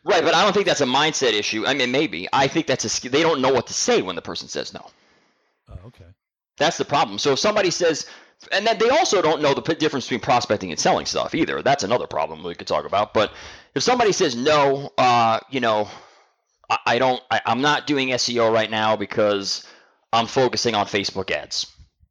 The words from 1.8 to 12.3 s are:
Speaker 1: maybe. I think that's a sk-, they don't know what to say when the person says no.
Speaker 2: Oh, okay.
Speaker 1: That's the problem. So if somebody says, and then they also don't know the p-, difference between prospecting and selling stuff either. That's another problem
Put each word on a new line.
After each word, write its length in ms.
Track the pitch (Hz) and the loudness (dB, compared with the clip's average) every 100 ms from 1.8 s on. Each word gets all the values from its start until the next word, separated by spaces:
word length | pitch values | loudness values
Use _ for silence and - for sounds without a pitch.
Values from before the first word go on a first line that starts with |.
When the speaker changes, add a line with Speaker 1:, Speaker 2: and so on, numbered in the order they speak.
| 123 | 0
Speaker 1:
maybe. 380 | 131 165 80 90 | 0 -2 -4 -2
I 160 | 127 139 | 0 0
think 180 | 165 151 | 0 -2
that's 200 | 127 117 | -2 -2
a 40 | |
sk-, 220 | - 127 | -4 -2
they 120 | 139 | 0
don't 180 | 165 151 | 2 2
know 100 | 131 | 2
what 160 | 131 - | 0 0
to 60 | |
say 280 | - - 226 | -4 0 0
when 140 | 95 85 | 0 -6
the 60 | |
person 260 | - 87 - | -8 -10 -10
says 260 | 73 65 | -8 -8
no. 120 | - - _ _ _ _ _ _ _ - | -12 -18 _ _ _ _ _ _ _ -20
Speaker 2:
Oh, 180 | - 104 | -20 -20
okay. 180 | - 90 _ _ _ _ - | -20 -20 _ _ _ _ -4
Speaker 1:
That's 220 | 147 - | -2 -2
the 80 | - | -2
problem. 340 | 143 143 98 | 0 0 0
So 140 | 147 | 0
if 60 | 135 | 2
somebody 320 | - 208 190 | 2 0 0
says, 360 | - 170 151 - - - _ - | 0 0 0 -6 -18 -20 _ -6
and 120 | 190 214 | -2 0
then 120 | 214 | 2
they 120 | 226 | 4
also 320 | 294 - 196 | 4 4 2
don't 200 | 156 151 | 2 2
know 120 | 147 | 2
the 80 | 131 | 2
p-, 140 | 120 160 | 0 0
difference 300 | 151 135 - | 0 -2 -4
between 160 | 123 | -4
prospecting 500 | - 123 - 104 92 | 2 2 2 -2 -2
and 80 | 76 | -2
selling 280 | 190 127 73 | 0 0 -2
stuff 280 | 78 - 156 | -4 -2 -2
either. 260 | 131 69 | -2 0
That's 220 | 95 139 | 0 0
another 240 | 98 120 73 | 0 -2 -2
problem 340 | 76 78 | -4 -4